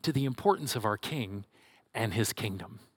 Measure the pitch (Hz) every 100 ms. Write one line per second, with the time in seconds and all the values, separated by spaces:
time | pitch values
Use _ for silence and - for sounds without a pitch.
0 | - 135 139 123 202 185 143 127 107 107
1 | - 156 101 101 104 _ - - _ 113
2 | 113 92 110 - 107 95 - 113 -